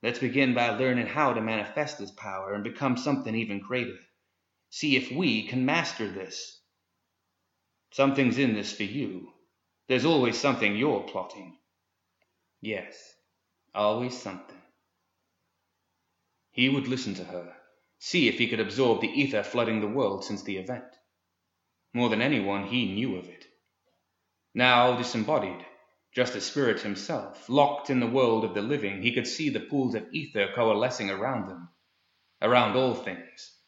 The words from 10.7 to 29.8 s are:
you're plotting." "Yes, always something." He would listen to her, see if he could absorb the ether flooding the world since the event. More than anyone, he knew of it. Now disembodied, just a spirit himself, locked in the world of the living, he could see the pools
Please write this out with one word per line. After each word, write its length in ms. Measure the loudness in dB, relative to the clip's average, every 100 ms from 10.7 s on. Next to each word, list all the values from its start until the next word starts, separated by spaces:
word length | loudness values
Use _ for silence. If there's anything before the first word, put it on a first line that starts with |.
you're 280 | 2 0 0
plotting." 560 | -2 -8 -8 -12 -18 -20 _ _ _ _ _ _ _ _ _ _
"Yes, 520 | -6 -6 -6 -16 -20 _ _ _ _ _ _
always 420 | 0 2 2 -2 -6
something." 440 | -10 -12 -16 -20 _ _ _ _ _ _ _ _ _ _ _ _ _ _ _ _ _ _ _
He 200 | 2 4
would 180 | 4 0
listen 260 | -4 -4
to 100 | -6
her, 300 | -8 -10 -12 -18 _ _ _ _
see 300 | -2 2 2
if 100 | 4
he 100 | 0
could 120 | 0
absorb 420 | -2 2 4 4
the 60 | 2 0
ether 220 | 0 0
flooding 380 | -2 0 0 0
the 140 | -2 0
world 260 | 0 -2
since 180 | -6 -8
the 140 | -6 -8
event. 400 | -6 -10 -10 -20 _ _ _ _ _ _ _ _ _
More 160 | 0 2
than 140 | 4
anyone, 440 | 2 2 0 -2 -2
he 260 | -2 -2
knew 220 | -2 -2 -4
of 120 | -8
it. 180 | -18 -20 _ _ _ _ _ _ _ _ _ _
Now 420 | 2 6 8 6 4
disembodied, 720 | -2 -2 0 0 0 -8 -14 -20 _ _ _
just 220 | -2 0
a 60 | -2
spirit 400 | -6 0 2 0
himself, 680 | -2 -6 -4 -6 -6 -14 0
locked 400 | 4 4 2 0
in 120 | 0
the 140 | 2 4
world 260 | 4 4
of 80 | 0
the 80 | -2
living, 380 | -2 -2 -4 -2
he 140 | 0
could 120 | 0 -2
see 200 | -2 -2
the 120 | -2
pools 340 | -2 -2